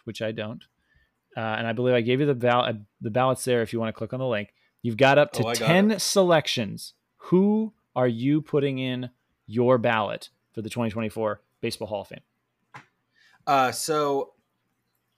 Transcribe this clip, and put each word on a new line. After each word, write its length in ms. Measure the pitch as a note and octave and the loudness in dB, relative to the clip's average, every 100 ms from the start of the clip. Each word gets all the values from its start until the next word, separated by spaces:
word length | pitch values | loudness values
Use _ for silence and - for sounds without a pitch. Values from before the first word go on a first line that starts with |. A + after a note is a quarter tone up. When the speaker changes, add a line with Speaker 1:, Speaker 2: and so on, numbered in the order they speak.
| - | -14
Speaker 1:
which 160 | G#2+ | -8
I 100 | A2 | -6
don't, 320 | A2+ G#2+ A#2+ _ _ _ _ _ _ _ - | -6 -8 -12 _ _ _ _ _ _ _ -8
uh, 20 | |
and 280 | A2 A2 A2+ | -4 -4 -4
I 60 | |
believe 220 | A2+ B2 B2 | -2 2 2
I 60 | |
gave 180 | A#2 C3 | 2 2
you 60 | D3 | 2
the 100 | B2+ | 2
bal-, 300 | A#2+ B2 A#2 | 2 2 0
uh, 80 | A2+ G#2 - | -4 -10 -12
the 100 | A#2+ | -4
ballots 340 | B2 C3 B2+ - | 0 0 0 0
there 160 | A#2+ | 0
if 100 | A2 | 0
you 80 | A#2 | -4
wanna 140 | A2+ | -4
click 200 | - A2 | -6 -10
on 60 | B2+ | -6
the 80 | C3 | -4
link. 260 | G#2+ G2+ _ _ _ | -4 -6 _ _ _
You've 160 | A#2+ A2 | -4 4
got 200 | C3+ C#3 | 6 6
up 140 | D3 | 4
to 100 | - | 0
Speaker 2:
Oh, 40 | A#2 | -2
I 60 | |
got 120 | A#2 A2+ | 0 2
Speaker 1:
ten 260 | F3 G#3 | 4 4
Speaker 2:
it. 100 | G3+ | 2
Speaker 1:
selections. 920 | - G3 F3+ D#3+ - - G#2 A2 - _ _ _ | 0 2 4 4 2 -4 -4 -8 -14 _ _ _
Who 560 | - F3+ G3+ G#3+ A3 _ _ B2+ | 2 4 4 2 -2 _ _ 0
are 120 | B2+ | 0
you 340 | A2+ C3 D3+ | 0 0 0
putting 380 | D3 D3+ C#3 C3 | 0 -2 0 -2
in 320 | C3 B2+ B2 _ _ _ - | -4 -6 -8 _ _ _ -6
your 320 | A2 B2 B2+ | 0 2 4
ballot 520 | A#2+ A2+ G2+ A2 - _ _ | 2 0 -2 -6 -12 _ _
for 100 | - | -12
the 80 | G#2+ | -8
twenty 220 | B2 A#2 | -4 -4
twenty-four 500 | G#2+ A2 A2 A2 G2 _ - | -4 -6 -4 -4 -4 _ -8
Baseball 260 | A#2 - A2 | -8 -8 -8
Hall 140 | G#2 | -8
of 60 | F#2+ | -10
Fame? 120 | - _ _ _ _ _ - _ _ _ _ _ _ - | -18 _ _ _ _ _ -20 _ _ _ _ _ _ 0
Speaker 2:
Uh, 240 | C#3 B2+ | 2 2
so 640 | A#2+ - D3+ C#3+ C#3 B2 _ _ _ _ _ _ _ _ | -2 -4 -2 0 -2 -6 _ _ _ _ _ _ _ _